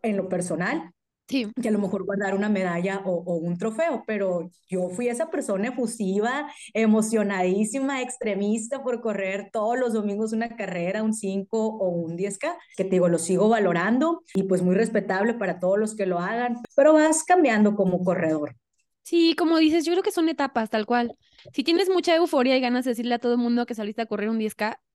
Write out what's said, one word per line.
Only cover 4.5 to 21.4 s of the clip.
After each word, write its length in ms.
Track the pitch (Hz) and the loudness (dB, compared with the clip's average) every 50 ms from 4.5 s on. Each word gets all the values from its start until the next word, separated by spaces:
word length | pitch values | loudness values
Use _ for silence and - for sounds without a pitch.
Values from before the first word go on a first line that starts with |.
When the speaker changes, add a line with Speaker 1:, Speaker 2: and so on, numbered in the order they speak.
| _ _ _ _ | _ _ _ _
Speaker 1:
yo 200 | 190 180 180 180 | -4 -4 -4 -4
fui 180 | 180 208 240 240 | -4 -4 -4 -2
esa 220 | 240 240 320 320 | -2 -2 -4 -4
persona 380 | 381 311 254 - 202 190 202 254 | -4 -6 -4 -2 -2 -2 -2 -4
efusiva, 840 | - 240 247 220 - - 214 185 196 208 208 233 254 285 294 294 - - - - _ | -2 -4 -4 -4 -4 -4 -2 -2 0 0 0 0 -2 -4 -6 -8 -12 -18 -20 -8 _
emocionadísima, 1300 | 214 226 220 214 220 214 220 226 220 208 196 202 185 180 185 185 202 214 214 - 269 269 269 277 262 | 0 4 4 4 4 2 2 0 0 0 0 0 0 0 0 2 0 0 -2 -2 -4 -4 -2 -4 -4
extremista 800 | 247 254 - - 247 220 202 196 202 208 214 233 - - 277 269 | -6 -8 -8 -6 -4 -4 -2 -2 0 -2 -2 -2 -4 -6 -8 -6
por 180 | - 254 247 226 | -4 -4 -6 -4
correr 500 | 233 226 208 202 196 190 190 202 196 196 | -4 -6 -4 -4 -4 -4 -4 -6 -8 -8
todos 260 | _ 226 208 220 240 254 | _ -4 -2 0 0 0
los 140 | 254 240 214 | 0 0 -2
domingos 380 | 220 208 208 196 208 220 214 | -2 -2 -2 -4 -4 -4 -4
una 240 | 220 220 233 233 226 | -4 -4 -4 -6 -6
carrera, 460 | - 202 185 180 175 170 180 196 214 | -10 -8 -8 -6 -4 -4 -4 -4 -2
un 120 | 220 220 214 | -2 -2 -4
cinco 520 | - - 190 190 196 196 _ - 220 220 220 220 220 | -2 -4 -4 -4 -4 -6 _ -4 -2 -2 -2 -2 -2
o 100 | 196 180 | -2 -2
un 260 | 175 170 170 160 170 | -2 -2 -4 -6 -6
diez 220 | 170 190 202 190 - | -6 -6 -6 -6 -6
K, 180 | - 311 349 330 - _ - | -6 -6 -6 -8 -14 _ -6
que 80 | - 185 | -6 -2
te 60 | 190 | 0
digo, 180 | 196 180 180 175 | 2 2 4 4
lo 100 | 170 165 | 2 2
sigo 300 | - - 185 175 202 214 | 0 0 2 4 4 4
valorando 760 | 226 220 208 180 170 170 175 202 233 254 302 330 339 339 _ _ - | 4 4 2 2 2 2 2 2 2 2 2 0 0 -4 _ _ -4
y, 100 | 190 185 | -2 0
pues, 180 | 190 185 175 | 0 0 2
muy 120 | 180 180 185 | 2 2 2
respetable 580 | 196 226 226 - 214 190 - 190 190 202 233 233 | 2 2 2 0 -2 -2 -2 -2 0 0 0 0
para 240 | 233 208 180 165 175 | -2 -4 -4 -4 -2
todos 180 | 180 185 196 208 | 0 0 2 2
los 180 | 220 214 214 | 0 -2 -2
que 100 | 214 196 | -4 -2
lo 140 | 185 180 175 | -2 0 -2
hagan, 380 | 175 190 220 233 247 247 233 233 240 - _ | -2 -2 -4 -2 -2 -2 -4 -6 -8 -2 _
pero 180 | - 277 302 311 | 6 6 8 8
vas 300 | 311 302 311 311 311 - | 8 8 6 4 2 4
cambiando 500 | - 359 370 330 254 220 214 214 208 - | 4 6 6 6 6 6 6 6 4 6
como 280 | - 196 185 180 180 185 | 4 2 2 2 2 2
corredor. 520 | 180 175 - 165 160 156 156 147 143 - _ _ _ _ _ _ _ _ _ | 0 0 2 0 0 0 0 -2 -6 -8 _ _ _ _ _ _ _ _ _
Speaker 2:
Sí, 320 | _ - - 339 330 330 330 | _ 0 2 4 4 4 4
como 220 | - 359 311 330 320 | 2 2 2 4 4
dices, 260 | 320 311 302 339 294 | 4 4 4 2 2
yo 60 | 320 | 2
creo 100 | 349 370 | 0 0
que 80 | 370 427 | 0 0
son 160 | 381 359 330 320 | 0 2 0 0
etapas, 400 | 320 - 277 269 _ 233 220 214 | 0 0 -4 -2 _ -2 -2 0
tal 140 | - 220 214 | -2 -2 0
cual. 300 | - 240 240 240 233 - _ _ _ _ _ | 0 0 0 0 -2 -6 _ _ _ _ _